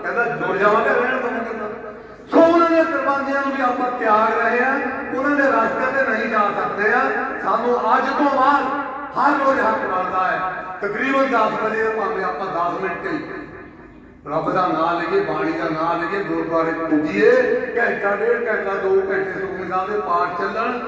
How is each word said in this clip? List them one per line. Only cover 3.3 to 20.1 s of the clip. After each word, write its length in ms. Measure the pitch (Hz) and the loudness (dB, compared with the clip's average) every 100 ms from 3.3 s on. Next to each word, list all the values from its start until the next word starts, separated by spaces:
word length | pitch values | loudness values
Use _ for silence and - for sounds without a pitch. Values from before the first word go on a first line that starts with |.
| 277 | -2
ਨੂੰ 160 | 277 269 | -2 0
ਵੀ 40 | |
ਆਪਾਂ 300 | 254 - 247 | 0 0 -2
ਤਿਆਗ 500 | 247 233 214 220 226 | -2 2 4 4 2
ਰਹੇ 240 | 233 240 262 | 0 2 2
ਹਾਂ, 140 | - 254 - - 247 | 0 -2 -6 -6 -2
ਉਹਨਾਂ 200 | 285 285 | 0 2
ਦੇ 80 | |
ਰਸਤੇ 600 | 269 247 226 - 254 269 | 4 4 2 0 -2 0
ਤੇ 60 | 262 | 0
ਨਹੀਂ 200 | 220 233 | 0 0
ਜਾ 100 | 220 | 0
ਸਕਦੇ 540 | 202 196 185 190 208 | 0 0 -4 0 2
ਆ। 80 | 247 269 - - - | 2 0 -2 -4 -4
ਸਾਨੂੰ 540 | 196 220 240 240 220 254 | -2 0 2 0 2 2
ਅੱਜ 80 | 262 | 2
ਤੋਂ 200 | 277 285 | 2 2
ਬਾਅਦ 400 | 262 269 285 - - - - - - | 4 4 4 0 -4 -6 -8 -8 0
ਹਰ 260 | 269 294 269 | 2 2 2
ਰੋਜ਼ 140 | 254 | 2
ਹੱਕ 180 | 220 220 | 2 0
ਬਣਦਾ 500 | 180 185 185 185 185 | -2 -2 -2 0 0
ਹੈ। 380 | 170 185 185 - - | -2 -4 -6 -10 -6
ਤਕਰੀਬਨ 440 | 202 214 262 277 269 | -6 -2 0 2 2
ਦਸ 380 | 233 214 214 | 2 2 0
ਵਜੇ 260 | 214 220 220 | -2 0 0
ਭਾਵੇਂ 360 | 440 214 381 370 | 0 -2 -2 -4
ਆਪਾਂ 200 | 370 381 | -4 -4
ਦਸ 360 | 339 339 339 | -2 -2 -2
ਮਿੰਟ 240 | 185 349 - | -4 -4 -6
ਹੀ 220 | 320 - - 294 - - - - - - - 147 | -6 -6 -12 -12 -16 -18 -20 -20 -20 -20 -18 -6
ਰੱਬ 240 | 156 160 | -2 0
ਦਾ 160 | 180 180 | 0 0
ਨਾਂ 280 | 160 165 170 | 2 0 0
ਲਈਏ, 260 | 165 196 | 0 0
ਬਾਣੀ 300 | 160 285 160 | 0 -2 -2
ਦਾ 120 | 165 | -2
ਨਾਂ 360 | 233 156 165 170 | -2 -2 -2 -2
ਲਈਏ, 240 | 170 196 | -2 -4
ਗੁਰਦੁਆਰੇ 480 | 165 165 165 165 160 | -2 -4 0 0 0
ਪੁੱਜੀਏ, 600 | 165 160 151 151 151 190 - - - - 240 | -2 0 0 2 4 6 6 4 0 -2 0
ਘੰਟਾ 360 | 226 - 202 202 | 0 0 -2 0
ਡੇਢ 340 | 226 233 233 | 2 0 0
ਘੰਟਾ, 240 | 208 196 | -2 -2
ਦੋ 220 | 196 190 190 | -2 2 2
ਘੰਟੇ 460 | 190 196 190 190 | 2 -2 -2 -4
ਸੁਖਮਨੀ 280 | 190 185 180 | -6 -6 -4
ਸਾਹਿਬ 220 | 185 190 | -4 -2
ਦੇ 80 | 208 | -2
ਪਾਠ 420 | 180 | 0